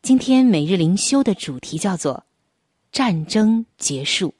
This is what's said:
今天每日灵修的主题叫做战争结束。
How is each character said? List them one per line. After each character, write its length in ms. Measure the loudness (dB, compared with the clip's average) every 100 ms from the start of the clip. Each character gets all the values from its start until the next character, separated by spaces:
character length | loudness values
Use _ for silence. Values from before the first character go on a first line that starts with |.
今 180 | 2 2
天 260 | 4 4 4
每 200 | 4 2
日 100 | 2
灵 220 | 2 0
修 260 | 0 0
的 100 | 0
主 240 | -2 -6 -12
题 180 | -10 -6
叫 180 | -4 -4
做 300 | -4 -6 _ _ _ _ _ _ _
战 340 | -2 -2 -2 -2
争 400 | 0 2 0 -4 _
结 260 | -8 -6
束。 300 | -4 -4 -4